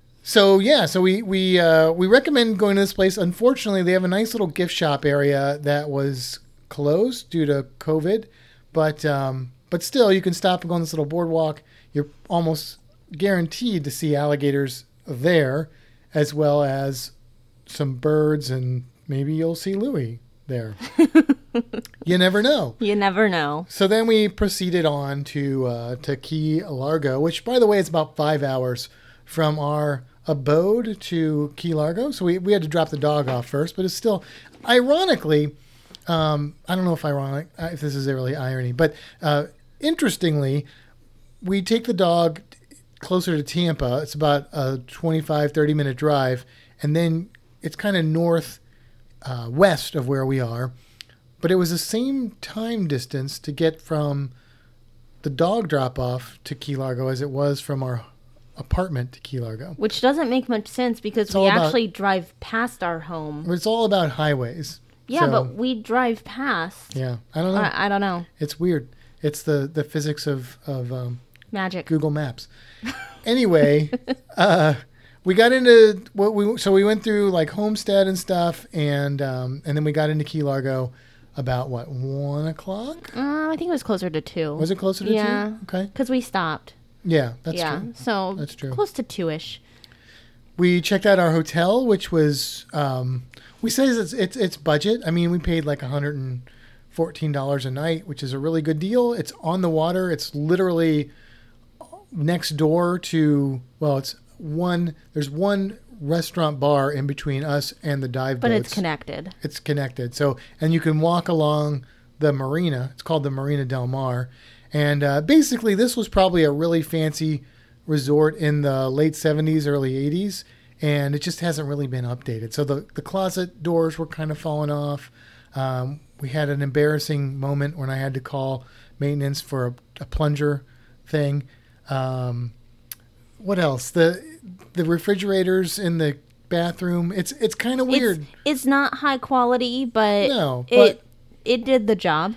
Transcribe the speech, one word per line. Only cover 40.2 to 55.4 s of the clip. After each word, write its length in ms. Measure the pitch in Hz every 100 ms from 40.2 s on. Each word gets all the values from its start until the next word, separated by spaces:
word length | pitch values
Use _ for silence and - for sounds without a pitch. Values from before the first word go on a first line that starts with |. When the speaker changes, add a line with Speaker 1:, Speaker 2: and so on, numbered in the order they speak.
| 170 151 135 143 - - - _ _ _ - -
Speaker 1:
we 200 | 185 196
take 240 | 180 226 233
the 80 |
dog 480 | 185 180 170 165 156 - - _ - _ -
closer 380 | - 185 175 156
to 60 |
Tampa. 560 | 139 165 175 156 127 127
It's 100 | 151
about 340 | 151 151 143 143
a 280 | 160 131 135 123
twenty-five, 640 | - 165 160 156 151 147
thirty 200 | 156 151
minute 220 | 151 139 127
drive, 500 | 151 143 131 127 - - - -
and 120 | 147 156
then 320 | 170 160 190 - _ _
it's 160 | 165 -
kinda 260 | 208 190
north, 560 | 156 160 170 165 147 - _ - - - - -
uh, 260 | 127 123 117
west 460 | 131 196 151 - 156
of 100 | 127
where 160 | 139 131
we 160 | 135
are. 320 | 117 117 127 - _ - - _ _ _
But 100 | 170
it 40 | 185
was 120 | 165
the 80 | 170
same 540 | - 220 262 277 233 -
time 460 | - 214 226 233 175
distance 500 | 135 - 139 135 -
to 140 | -
get 280 | 143 160 160
from 520 | - 156 147 139 135 - _ _ _ _ _ - - -
the 80 | 151
dog 380 | 131